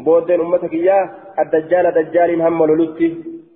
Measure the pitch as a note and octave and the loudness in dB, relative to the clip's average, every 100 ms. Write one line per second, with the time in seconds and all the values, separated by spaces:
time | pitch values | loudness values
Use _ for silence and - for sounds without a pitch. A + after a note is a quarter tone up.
0 | C3 E3 E3 E3+ E3+ F3+ F3 D#3+ F3 G3 | 2 2 2 -2 0 -2 -2 -2 0 0
1 | F3+ - - - D3+ D#3+ D#3 F3+ F3 E3 | -2 -10 -10 -4 -2 -2 0 0 2 0
2 | D#3+ E3 E3+ E3+ E3 E3 D#3 D#3 D#3+ - | 0 0 2 2 0 2 2 2 0 0
3 | E3 - - - - | -2 -2 -14 -16 -20